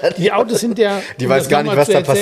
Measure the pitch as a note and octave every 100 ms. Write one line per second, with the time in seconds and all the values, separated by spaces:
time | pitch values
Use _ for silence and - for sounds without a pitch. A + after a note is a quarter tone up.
0 | E3+ F3 G3+ G#3 A#3 A#3 A#3 G#3+ G3+ G3+
1 | - - B2+ C3+ C3 C#3+ G#3+ F#3+ - F#3+
2 | F3 G3+